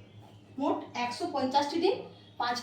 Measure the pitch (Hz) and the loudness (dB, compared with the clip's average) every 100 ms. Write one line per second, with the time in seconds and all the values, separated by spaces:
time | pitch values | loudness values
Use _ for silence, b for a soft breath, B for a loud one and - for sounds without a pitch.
0 | - - - - - - 294 - - - | -18 -20 -20 -20 -14 -2 0 0 -4 -4
1 | 240 - 339 277 254 285 285 330 359 - | -4 -2 -4 0 2 2 2 2 2 2
2 | - B B - 247 240 | -4 B B -4 -2 0